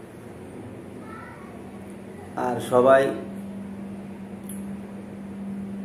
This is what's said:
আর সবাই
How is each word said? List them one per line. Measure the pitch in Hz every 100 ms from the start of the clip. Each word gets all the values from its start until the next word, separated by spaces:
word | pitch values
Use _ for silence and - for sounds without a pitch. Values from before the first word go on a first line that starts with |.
| - - - - - - - - - - - - - - - - - - - - - - - -
আর | 123 120
সবাই | 98 123 131 135 139 - - - - - - - - - - - - - - 196 196 196 - - 196 196 - - - - - -